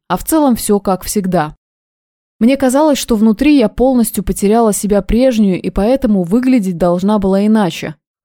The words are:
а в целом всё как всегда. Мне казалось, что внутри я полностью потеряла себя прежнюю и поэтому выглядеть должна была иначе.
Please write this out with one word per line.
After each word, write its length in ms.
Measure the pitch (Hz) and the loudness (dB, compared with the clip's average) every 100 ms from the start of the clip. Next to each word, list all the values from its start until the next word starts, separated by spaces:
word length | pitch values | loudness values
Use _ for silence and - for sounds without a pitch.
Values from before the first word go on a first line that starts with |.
| - | -8
а 80 | 180 | -8
в 80 | |
целом 320 | - 320 285 226 | -2 0 2 0
всё 240 | - 202 | 0 -2
как 240 | 202 185 | 0 -4
всегда. 520 | - 214 185 175 151 - _ _ _ _ _ _ _ - | -4 -4 -2 -2 -4 -10 _ _ _ _ _ _ _ -2
Мне 160 | 226 269 | 0 2
казалось, 420 | 262 269 311 262 | 0 2 2 0
что 200 | - 220 | -2 0
внутри 400 | 220 208 285 285 | 0 2 2 2
я 100 | 208 | 2
полностью 560 | - 254 247 220 - | 0 0 2 0 -2
потеряла 480 | 185 185 202 226 226 | -4 -2 0 2 2
себя 300 | 190 202 202 | 0 -2 -2
прежнюю 600 | 190 214 262 220 202 175 | 0 0 2 2 0 0
и 80 | 180 | -4
поэтому 540 | 196 208 269 247 196 | -2 0 0 0 0
выглядеть 540 | 170 233 254 254 190 170 | 0 0 2 0 0 -2
должна 420 | 180 180 196 214 | 0 0 0 0
была 260 | 190 196 214 | 0 0 2
иначе. 500 | 220 185 - - 151 _ _ | 2 0 -4 -12 -14 _ _